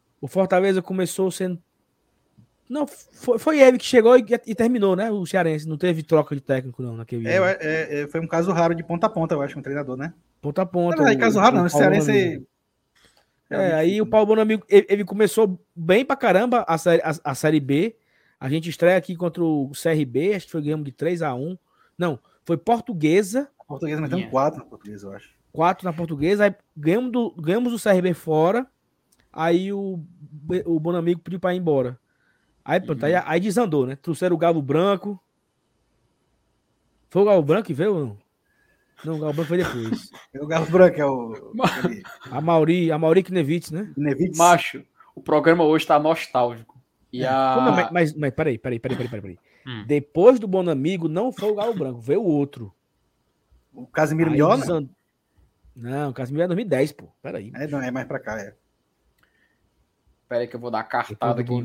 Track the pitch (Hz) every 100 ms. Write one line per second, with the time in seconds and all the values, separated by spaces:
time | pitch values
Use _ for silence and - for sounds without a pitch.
0 | _ _ 139 180 185 185 196 190 180 185
1 | 175 - 190 - 185 175 - _ _ _
2 | _ _ _ _ _ _ _ 277 285 -
3 | - _ - 226 - 311 262 254 - 254
4 | 220 254 220 233 - 214 226 247 196 185
5 | 226 208 175 196 165 156 156 151 180 165
6 | 156 160 147 143 - 131 131 117 123 113
7 | 113 120 113 180 185 190 160 160 151 147
8 | 147 165 165 165 175 170 170 170 165 170
9 | 214 214 160 156 139 143 135 143 135 127
10 | 151 - _ _ 147 147 185 180 175 165
11 | 143 135 233 214 214 226 175 147 185 190
12 | - 214 180 151 - _ _ _ _ _
13 | _ _ _ _ _ - 190 156 165 202
14 | 214 220 208 220 214 220 - 202 202 202
15 | 202 196 214 - 220 185 _ - 165 190
16 | 269 269 240 185 247 240 - 165 180 165
17 | 156 147 147 131 156 156 131 139 214 -
18 | _ _ _ _ 131 156 165 - 170 185
19 | 180 170 175 165 165 156 139 139 165 156
20 | 139 123 175 202 - 165 147 156 143 123
21 | 160 175 160 123 147 185 _ _ _ _
22 | 175 131 _ _ - 170 - 233 220 185
23 | 151 175 202 233 285 _ _ 143 160 151
24 | 151 - 110 127 143 151 - 113 104 104
25 | 98 98 - _ _ 139 165 185 185 160
26 | 165 151 151 208 208 190 _ - 151 196
27 | 254 240 233 160 156 202 247 233 220 185
28 | 180 165 - 156 165 226 262 _ _ _
29 | _ _ _ - 160 175 190 202 196 180
30 | 156 - 147 151 151 180 170 165 156 175
31 | 170 175 - 180 185 180 170 143 123 127
32 | _ _ _ _ _ _ - 170 185 139
33 | 143 180 - 165 208 196 226 151 127 139
34 | - 156 180 165 170 165 135 147 190 196
35 | 202 196 _ _ _ _ _ _ _ _
36 | _ _ _ _ _ _ _ _ _ _
37 | _ 180 202 196 143 180 214 139 196 185
38 | 135 104 _ _ _ _ _ _ _ _
39 | 151 160 151 147 156 175 175 127 113 127
40 | - - - 135 147 160 160 175 180 151
41 | 147 131 117 107 - 220 262 - - 110
42 | - - - 127 156 165 156 180 165 151
43 | 160 170 180 185 143 170 - 156 208 139
44 | 147 139 180 151 170 170 - 135 - _
45 | _ - - 151 160 170 156 156 - 151
46 | 151 160 - 127 120 113 113 _ _ _
47 | _ 123 127 131 135 131 175 180 175 175
48 | 160 151 147 - 160 117 135 117 127 123
49 | 117 113 98 87 _ _ - 117 107 147
50 | 147 160 202 254 208 185 180 143 147 190
51 | 165 160 247 - 202 208 220 208 135 120
52 | 117 170 214 147 139 - 104 _ _ _
53 | _ _ _ _ _ _ _ - - -
54 | 156 156 165 151 151 247 254 165 139 _
55 | _ _ _ _ _ _ _ - 117 139
56 | 147 127 127 143 180 175 202 131 147 -
57 | 92 _ - - 104 127 - 143 127 127
58 | 127 139 - 110 101 - _ _ _ _
59 | _ _ _ _ _ _ _ _ _ _
60 | _ _ _ 120 117 120 120 113 110 123
61 | 117 107 120 117 120 123